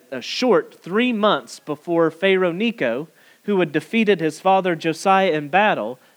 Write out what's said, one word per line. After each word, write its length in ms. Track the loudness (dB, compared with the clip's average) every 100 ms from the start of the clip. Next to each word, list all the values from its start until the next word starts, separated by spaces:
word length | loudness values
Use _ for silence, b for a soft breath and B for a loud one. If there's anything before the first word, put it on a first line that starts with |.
| -10
a 100 | -12
short 540 | -10 -2 2 2 0
three 380 | -10 -6 -2 -2
months 480 | 0 0 0 -4 -14
before 500 | -10 -10 -2 0 0
Pharaoh 420 | 0 0 2 0
Necho 540 | -2 -4 -2 -4 -4 -8 b b b -2
who 120 | 0
had 120 | 0
defeated 480 | -2 -2 0 2 2
his 180 | 0 -2
father 380 | 2 2 2 -2
Josiah 560 | -4 -2 2 2 2
in 160 | 0 0
battle, 500 | 2 2 0 -4 -10 b